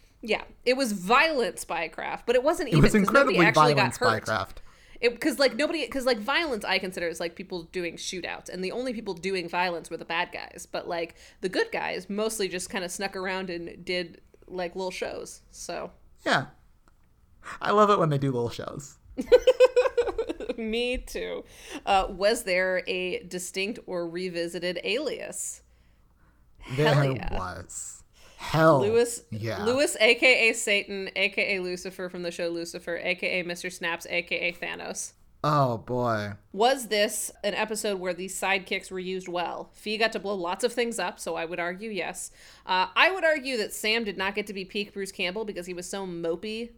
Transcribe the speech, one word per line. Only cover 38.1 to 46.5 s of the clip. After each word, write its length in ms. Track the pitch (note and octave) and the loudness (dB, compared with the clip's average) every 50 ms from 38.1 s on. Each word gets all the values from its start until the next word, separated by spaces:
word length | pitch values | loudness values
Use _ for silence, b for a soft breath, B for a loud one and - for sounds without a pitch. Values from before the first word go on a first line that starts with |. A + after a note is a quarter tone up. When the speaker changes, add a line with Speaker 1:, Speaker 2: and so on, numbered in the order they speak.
| F3+ | -4
Speaker 1:
the 140 | E3+ F#3 | -4 -6
sidekicks 640 | F#3+ - - G#3 F#3+ G3 G3 F#3 - G3+ F#3 - - | -8 -6 -2 0 0 0 0 0 -2 -6 -6 -6 -6
were 80 | F#3+ F#3 | -8 -6
used 280 | F#3 F#3 F#3 F#3 F#3 | -6 -4 -4 -6 -4
well? 440 | F#3 E3+ F3 E3+ - - D3+ E3+ - - | -4 -4 -2 -2 -2 -4 -6 -10 -12 -14
Fee 240 | - - G#3 G#3+ | -10 -6 -4 0
got 140 | G#3 A3+ A3 A#3 | 2 2 2 2
to 60 | A3+ | 0
blow 160 | - G3 G#3 | -4 -4 -4
lots 280 | F#3+ E3+ F3 G3+ - B3 | -2 -2 -4 -2 0 -2
of 80 | A3+ | 0
things 280 | A3+ A#3+ A#3 A#3 A3 G#3+ | 0 0 -2 0 -2 -2
up, 200 | F3+ F#3+ - - | -4 -4 -6 -6
so 160 | - F3+ E3 | -6 -6 -4
I 100 | E3 E3 | -4 -4
would 140 | D#3+ F3+ F3 | -4 -4 -4
argue 300 | E3+ F3 F3+ F#3 A3 A3+ | -4 -4 -6 -6 -8 -6
yes. 400 | G#3 F3+ D#3 D3+ F3+ - - - b b b b b b b | -4 -4 -4 -4 -6 -8 -10 -12 b b b b b b b
Uh, 220 | b F#3 F#3 F#3+ - - | b 0 2 0 2 4
I 140 | A#3 C#4+ E4+ | 6 6 6
would 120 | F#4+ F#4+ D#4+ | 4 2 2
argue 320 | D#4+ D#4 D4+ B3 C4 C4 | 2 2 2 0 -2 -2
that 160 | A3 G3 - - | -2 -2 -4 -4
Sam 300 | - - G#3+ A3 A#3 A#3 | -4 0 0 0 0 0
did 140 | G#3 F3 | -2 -4
not 180 | F#3 F#3+ G3 G3 | -2 -2 -2 -2
get 100 | G#3 G3+ | -4 -4
to 60 | G#3 F#3+ | -4 -6
be 120 | G3 F#3 | -8 -8
peak 280 | F#3 - G#3 G3+ G3+ - | -6 -4 -6 -6 -6 -6
Bruce 180 | G3+ G3 G3 | -8 -8 -8
Campbell 320 | - - F#3+ F3 F3+ A3 A3+ | -4 -4 -4 -2 -2 -4 -6
because 200 | G#3 F3+ F3 F3 | -6 -6 -8 -8
he 80 | F#3 F3+ | -8 -8
was 160 | F3 F3 - | -8 -8 -8
so 160 | G3+ G3 F#3+ | -6 -6 -6
mopey 640 | F#3 F3 E3+ E3+ E3 E3+ F3 G#3+ G#3+ | -6 -6 -4 -2 -2 -2 -4 -4 -6